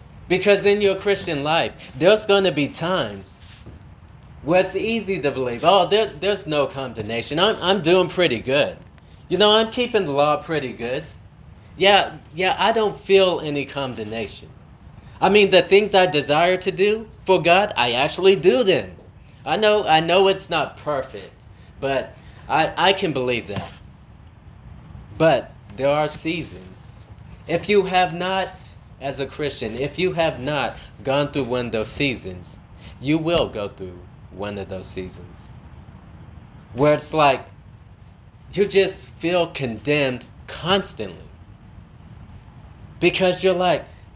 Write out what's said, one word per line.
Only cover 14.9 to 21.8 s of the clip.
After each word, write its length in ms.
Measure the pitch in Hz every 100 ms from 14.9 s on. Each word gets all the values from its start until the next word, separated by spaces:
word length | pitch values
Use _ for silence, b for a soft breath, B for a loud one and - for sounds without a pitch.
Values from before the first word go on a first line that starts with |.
| B B B
I 80 | 165
mean, 220 | 208 190
the 120 | 180
things 320 | - 196 214
I 120 | 190 175
desire 500 | 147 143 151 175 185
to 140 | 190
do 340 | 165 208 220 226 - -
for 140 | 180
God, 300 | 170 185 208 -
I 160 | 123
actually 440 | 120 151 - 190 185
do 280 | 175 262
them. 280 | 196 139 92 87 - - b b
I 120 | 139 185
know, 300 | 214 208 170
I 140 | 156
know 280 | 165 185 196
it's 200 | 190 -
not 300 | 165 - -
perfect, 540 | 151 139 - 101 87 - - b b
but 360 | -